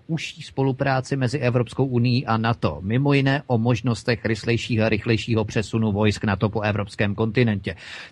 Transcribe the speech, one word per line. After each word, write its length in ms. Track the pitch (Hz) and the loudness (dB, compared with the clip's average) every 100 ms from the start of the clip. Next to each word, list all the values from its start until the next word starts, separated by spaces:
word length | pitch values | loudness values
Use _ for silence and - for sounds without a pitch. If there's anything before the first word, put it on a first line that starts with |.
| - | -6
užší 340 | 160 - - | -6 -6 -12
spolupráci 760 | - - 135 131 139 131 - 139 | -8 -2 -2 0 0 0 -2 -2
mezi 240 | 123 143 | -2 0
Evropskou 460 | 123 123 117 - 135 | 0 0 0 -2 0
unií 400 | 120 123 120 113 | 2 2 2 2
a 120 | 113 | 0
nato. 420 | 113 117 95 73 | 0 0 -2 -2
Mimo 320 | 92 123 143 | -2 0 2
jiné 300 | 139 135 139 - | 4 4 0 0
o 100 | 117 | 0
možnostech 680 | 120 120 127 110 - 117 110 | 2 0 0 0 0 0 0
rychlejšího 600 | 107 - 117 - 110 110 | -2 0 -2 0 0 2
a 40 | |
rychlejšího 560 | 107 123 110 - 110 107 | 2 2 0 2 0 0
přesunu 460 | 120 107 113 110 | -2 -2 0 0
vojsk 320 | 101 107 104 | 2 2 2
nato 260 | 110 95 104 | 0 0 0
po 120 | 110 | 0
evropském 540 | 104 101 101 - 101 101 | -2 -2 -4 -2 -2 0
kontinentě. 600 | 113 117 117 101 95 - - - - | 0 2 2 2 -4 -10 -14 -18 -8